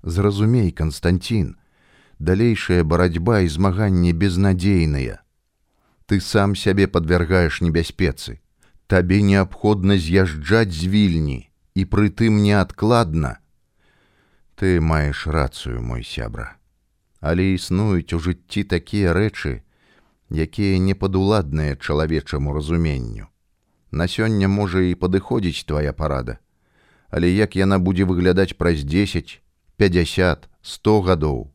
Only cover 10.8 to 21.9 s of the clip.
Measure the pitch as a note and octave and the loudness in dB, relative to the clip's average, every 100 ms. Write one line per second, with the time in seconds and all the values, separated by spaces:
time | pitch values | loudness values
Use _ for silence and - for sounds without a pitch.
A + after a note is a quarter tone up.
10.8 | F2 G#2 G2+ E2 D2+ B1+ - _ _ F#2+ | 0 2 2 2 -2 -6 -12 _ _ -6
11.8 | F#2+ G2 G#2 - A2+ G#2+ G#2 G#2 F#2 - | -2 0 0 2 2 2 4 2 0 -2
12.8 | G#2+ A#2+ F#2 D#2+ C#2 - _ _ _ _ | 2 2 2 -2 -4 -6 _ _ _ _
13.8 | _ _ _ _ _ _ _ - F#2+ F2 | _ _ _ _ _ _ _ -4 0 2
14.8 | D#2+ D#2 D2 C#2 - D#2 C2+ - - A#1+ | 2 2 0 -4 -4 -2 -2 -4 -10 -8
15.8 | A#1 A#1+ A#1 - A1 A1+ A1+ - _ _ | -8 -8 -10 -10 -10 -10 -16 -18 _ _
16.8 | _ _ _ _ D2+ E2+ F#2+ F#2+ - F2+ | _ _ _ _ -4 0 0 0 -2 -2
17.8 | G#2+ F2+ D2+ E2+ E2 F2 _ - G2 F2+ | 0 0 -2 -6 -4 -6 _ -6 -4 -4
18.8 | - G#2 F#2+ E2+ G#2+ - D2+ A#1+ - _ | -4 -2 0 0 -2 -4 -8 -8 -12 _
19.8 | _ _ _ _ _ D2+ D#2 - G2+ F#2+ | _ _ _ _ _ -6 -4 -2 0 2
20.8 | F#2 G2 G2 F#2+ G2 G#2+ D#2 D#2 D2+ C#2 | 0 0 -2 0 2 0 0 -2 -4 -4
21.8 | - | -4